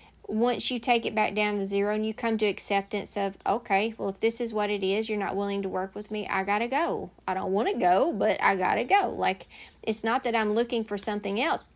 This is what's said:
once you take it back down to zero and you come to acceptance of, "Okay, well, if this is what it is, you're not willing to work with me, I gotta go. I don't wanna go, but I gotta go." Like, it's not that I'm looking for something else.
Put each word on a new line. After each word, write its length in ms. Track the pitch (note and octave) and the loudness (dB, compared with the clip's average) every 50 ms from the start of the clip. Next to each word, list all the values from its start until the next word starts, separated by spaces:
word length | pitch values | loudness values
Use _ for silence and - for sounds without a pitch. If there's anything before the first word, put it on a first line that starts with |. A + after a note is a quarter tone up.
| - - _ - _ - | -20 -20 _ -20 _ -4
once 420 | - G#3+ A3+ B3 B3 - - - | 0 2 2 2 2 2 0 0
you 80 | B3+ A#3+ | -2 -2
take 260 | A#3 - B3 A#3 A3+ | 0 2 2 2 2
it 80 | - A#3 | 0 0
back 220 | A3 G#3+ - G3+ | 0 0 0 0
down 220 | G3+ G#3 G#3 G#3 | 0 0 0 0
to 100 | G3+ G3 | -2 -2
zero 260 | F#3+ G3 G3+ G3+ G#3 G#3 | 0 0 0 0 2 0
and 140 | G#3+ G#3+ | 0 -2
you 80 | A3 A3 | -4 -4
come 240 | - - A3+ A3+ G#3+ | -4 -2 -2 0 2
to 80 | A3 | 2
acceptance 680 | G#3 G3 - - - G3+ G3 G3 - - G#3 - - - | 0 0 0 0 0 0 0 0 0 -4 -6 -4 -4 -4
of, 200 | G#3 G3 G3 G3 - - | -2 -2 -2 -4 -4 -2
"Okay, 500 | - G3 A#3 A#3 - G3+ G3 G#3 A#3 A3 - | 0 0 0 0 0 0 2 2 0 -4 -4
well, 120 | - G3+ | -6 -6
if 100 | G3 - | -4 0
this 200 | - A3+ A3+ - | 0 0 0 0
is 140 | B3 A3+ A3 | -4 -4 -2
what 160 | G#3+ G#3 G3+ | -2 -2 -2
it 140 | G#3 G3+ G3 | -2 -2 0
is, 240 | F#3+ G3 G#3 A3 A3 | 0 0 0 0 -2
you're 100 | A3 G#3 | -2 -2
not 160 | G3+ F3+ - | -2 -2 -2
willing 260 | F#3+ G3+ G3+ G3+ G3+ G3 | -2 -2 -2 -2 -2 -4
to 60 | F#3+ | -4
work 240 | F#3 F#3 F#3 G3 - | -4 -4 -4 -4 -8
with 160 | G#3 G#3+ - | -12 -10 -8
me, 160 | G#3+ G#3+ G#3 - | -6 -6 -4 -2
I 160 | - F#3+ F#3+ | -2 -2 0
gotta 240 | G3+ G3+ G#3 A3+ A#3+ | 0 0 -2 0 0
go. 420 | B3 C#4 E4 D#4 F#3+ - - F3+ - - _ | 0 0 0 0 -2 -4 -6 -8 -12 -12 _
I 80 | - F#3+ | -4 -4
don't 160 | F#3 F#3+ F#3 | -4 -2 0
wanna 260 | F#3+ G3 A#3 F4+ G#4 | 0 2 2 2 0
go, 360 | B3 - F3+ F3+ F#3+ B3 E4 C#4 | 2 4 6 6 6 6 2 2
but 280 | G3 G#3 A3 - - | 2 2 2 2 4
I 140 | - G3 G3 | 4 2 4
gotta 300 | F#3+ F3+ - - - A#3+ | 4 2 2 2 2 2
go." 240 | C4 F4+ G4+ F#4 - | 2 4 4 4 2
Like, 400 | - - F#3 F#3 F#3+ F#3 - - - - - - - - - | -2 0 0 0 0 -2 -8 -18 -18 -20 -20 -20 -20 -10 -4
it's 220 | - G#3+ - - | -2 0 0 2
not 180 | A3+ A3+ C4+ - | 2 0 0 0
that 140 | A#3+ A3+ | 0 0
I'm 180 | A3+ G#3+ G#3+ G#3 | 2 2 2 2
looking 300 | A3 A#3+ A#3 B3 A#3 A3 | 2 0 0 0 -2 -2
for 120 | A3 G#3 | -2 -4
something 440 | G3 - - G#3 G#3+ G3+ G3+ G3 G#3 | -4 -2 -2 -4 -4 -4 -4 -2 0
else. 260 | C4 E4 C#4+ - - - _ | 0 0 0 -2 -4 -10 _